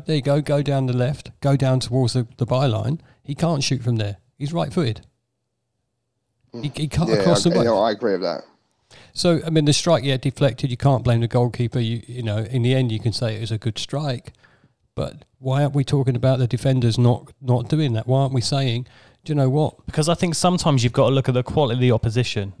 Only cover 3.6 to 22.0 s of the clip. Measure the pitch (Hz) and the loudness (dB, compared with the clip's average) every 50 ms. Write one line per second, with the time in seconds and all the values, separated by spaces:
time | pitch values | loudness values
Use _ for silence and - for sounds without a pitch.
3.6 | - - 135 120 117 123 117 110 104 101 95 - _ _ _ - 147 143 170 170 | 0 -2 -2 -2 -2 -2 -2 -2 -2 -4 -6 -10 _ _ _ -10 -8 -6 -4 -4
4.6 | 160 139 - 185 156 113 107 - - _ _ _ _ _ _ _ _ _ _ _ | -4 -2 -2 -2 0 -2 -2 -6 -10 _ _ _ _ _ _ _ _ _ _ _
5.6 | _ _ _ _ _ _ _ _ _ _ _ _ _ _ _ _ _ _ - 117 | _ _ _ _ _ _ _ _ _ _ _ _ _ _ _ _ _ _ -14 -10
6.6 | 131 143 - 143 156 143 - 151 - - 113 208 190 180 - - - 175 170 - | -10 -8 -6 -6 -6 -2 -2 0 0 2 2 2 4 2 2 2 2 2 2 2
7.6 | 117 117 110 95 110 117 107 101 120 104 95 90 92 85 78 - - _ _ _ | 2 2 2 2 2 0 0 0 -2 -2 0 0 -2 -4 -4 -6 -10 _ _ _
8.6 | _ _ _ _ _ _ - - - - - - - 175 165 156 156 165 160 160 | _ _ _ _ _ _ -20 -20 -20 -14 -6 -2 2 2 2 2 0 0 2 2
9.6 | 147 147 143 - - 175 160 117 127 139 131 120 - 135 - - 143 135 - - | 4 4 2 2 2 2 2 2 2 0 -2 -2 -2 -4 -2 0 0 0 0 -2
10.6 | - 131 123 - - 139 135 117 120 123 117 117 117 110 - 123 120 117 - - | -6 -6 -4 0 2 2 2 2 2 2 2 2 0 0 0 0 0 0 0 -2
11.6 | 120 113 - 127 117 113 117 117 - - 123 123 113 107 104 110 107 104 131 123 | -4 -2 -2 -2 -2 -2 -4 -6 -8 -12 -10 -8 -6 -4 -4 -4 -4 -2 -2 0
12.6 | 117 123 131 131 127 117 110 104 - 113 - - 123 113 107 104 113 - 110 107 | 2 2 2 2 2 0 -2 -2 -2 -2 -2 -2 -4 -4 -4 -6 -6 -6 -6 -4
13.6 | - 113 - - - - 135 143 156 139 123 - - - - _ _ _ _ _ | -4 -4 -6 -6 -8 -8 -6 -6 -4 -4 -6 -6 -8 -16 -20 _ _ _ _ _
14.6 | _ _ _ _ _ _ - - - - - 147 - _ _ - 131 131 131 143 | _ _ _ _ _ _ -8 -8 -8 -8 -8 -14 -20 _ _ -8 -4 -2 0 0
15.6 | 147 - 139 143 131 - 147 139 127 135 123 120 127 131 131 123 123 113 127 117 | 0 0 0 0 0 0 0 0 2 0 0 0 2 2 2 2 0 0 0 0
16.6 | - 135 131 131 120 117 110 123 120 120 120 - - - - - 131 123 127 120 | 0 2 2 4 2 2 4 4 4 4 4 2 -2 -14 -20 -8 -2 0 0 0
17.6 | 120 - 156 156 156 127 113 110 113 120 131 135 139 131 135 120 - - 143 135 | 0 0 0 0 0 0 -2 -2 0 0 0 2 2 0 0 -2 -2 0 -2 0
18.6 | 139 123 113 123 123 - - - - - _ _ - - 151 143 135 131 135 151 | 0 0 -2 -4 -6 -10 -16 -20 -20 -20 _ _ -8 -4 0 0 2 2 2 2
19.6 | 156 - - _ - - - 156 147 170 160 - 190 175 151 - - 180 180 - | 0 0 -2 _ -12 -8 -4 -2 0 0 0 0 0 -2 0 2 2 2 2 2
20.6 | - 160 143 123 117 120 - 147 120 120 135 135 123 135 123 123 123 - - 156 | 2 2 2 4 2 2 2 2 2 4 4 2 2 0 0 0 0 0 0 0
21.6 | 147 117 120 127 127 123 110 - | 0 0 0 2 4 4 4 2